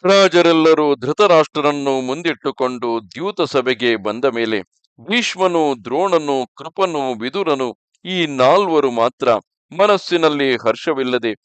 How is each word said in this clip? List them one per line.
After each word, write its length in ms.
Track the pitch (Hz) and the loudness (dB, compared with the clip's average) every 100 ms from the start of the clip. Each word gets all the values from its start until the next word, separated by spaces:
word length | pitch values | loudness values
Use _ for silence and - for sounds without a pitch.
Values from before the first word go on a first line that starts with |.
ರಾಜರೆಲ್ಲರೂ 880 | 185 196 190 170 170 165 160 160 151 | 4 4 4 4 4 4 4 4 2
ಧೃತರಾಷ್ಟ್ರರನ್ನು 1040 | 139 123 151 208 165 151 156 147 147 139 131 | 0 -4 2 4 4 2 0 -2 -2 -2 -2
ಮುಂದಿಟ್ಟುಕೊಂಡು 1000 | 127 139 170 139 143 - 127 127 117 117 101 | -4 -4 -4 -4 -6 -4 -4 -4 -6 -6 -8
ದ್ಯೂತ 260 | 113 180 196 | -10 -10 -4
ಸಭೆಗೆ 560 | 160 143 123 120 120 110 | -2 0 -2 -2 0 -2
ಬಂದ 280 | 101 110 | -4 -2
ಮೇಲೆ 380 | 135 117 113 110 92 _ _ _ | -2 -2 -2 -4 -6 _ _ _
ಭೀಷ್ಮನು, 840 | 120 226 226 180 185 170 151 131 | -6 -4 -4 -2 0 2 0 -2
ದ್ರೋಣನು, 640 | 107 135 196 170 147 139 127 _ | -6 -4 0 -2 -2 -4 -4 _
ಕೃಪನು, 580 | 143 175 190 156 135 | -18 -4 -4 -2 -6
ವಿದುರನು 640 | 117 120 165 180 139 127 - _ _ | -6 -6 -6 -2 -2 -2 -8 _ _
ಈ 220 | 170 185 160 | -8 -4 -4
ನಾಲ್ವರು 640 | 139 127 175 196 160 139 | 2 4 4 2 0 0
ಮಾತ್ರ 440 | 120 117 - 131 110 _ _ _ | 0 -2 0 0 0 _ _ _
ಮನಸ್ಸಿನಲ್ಲಿ 840 | 156 202 202 - 175 160 147 139 120 | -2 2 2 0 0 2 2 0 0
ಹರ್ಷವಿಲ್ಲದೆ 760 | 113 113 - 139 127 123 113 104 | 0 -2 -2 -2 -2 -2 -2 -6